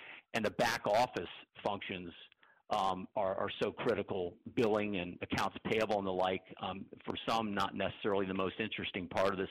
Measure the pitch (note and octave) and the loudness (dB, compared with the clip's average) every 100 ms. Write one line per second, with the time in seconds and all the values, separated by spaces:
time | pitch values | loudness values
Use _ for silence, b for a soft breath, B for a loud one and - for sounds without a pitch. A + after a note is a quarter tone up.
0 | B B B A#2 G#2 - - A#2 - G#2+ | B B B -2 -2 2 2 2 4 6
1 | B2+ - E2+ - - - G#2+ G2 - F#2 | 4 0 -8 -10 -20 -4 -2 -2 -6 -8
2 | F2 - - _ _ _ - G#2+ F#2+ F#2 | -10 -14 -20 _ _ _ -4 2 2 0
3 | F#2+ - F#2+ G2 G2+ - A2 - B2 G2+ | -2 0 0 0 -2 -2 -2 0 0 2
4 | G2 G2+ F2 - A2 B2+ A2 G#2+ G#2 G2 | 0 -2 -4 -6 -6 2 4 4 2 -2
5 | F2 - - - G2 - - A2 G#2+ G#2+ | -4 -6 -4 0 0 -2 0 2 2 2
6 | G2 F#2 F#2 F#2 - - F#2+ F#2 - - | 2 2 2 0 -6 -8 -6 -6 -10 -12
7 | - F#2 - A2+ G#2+ G2+ G2 G2 F#2+ - | -8 -6 0 0 0 0 0 0 -4 -2
8 | A2 G2 F#2+ F#2+ F#2 - A2 - F2 G2+ | 0 2 2 0 -2 -2 -4 -4 -6 -6
9 | E2+ F#2+ F#2+ F#2+ F#2 | -4 2 2 2 -2